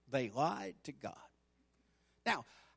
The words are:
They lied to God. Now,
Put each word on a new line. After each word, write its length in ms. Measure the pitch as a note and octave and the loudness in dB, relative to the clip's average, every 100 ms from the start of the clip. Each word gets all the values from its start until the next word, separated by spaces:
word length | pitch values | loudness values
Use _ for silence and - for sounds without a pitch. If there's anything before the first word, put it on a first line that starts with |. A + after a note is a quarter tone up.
| - | -2
They 180 | C3 A#2 | 0 2
lied 460 | A2+ D#3+ G3+ G2 - | 2 2 2 -4 -8
to 80 | - | -12
God. 220 | - G2+ - - _ _ _ _ _ _ _ _ _ A#3 | -8 -8 -8 -14 _ _ _ _ _ _ _ _ _ 0
Now, 180 | F3 - - - | 0 -2 -16 -20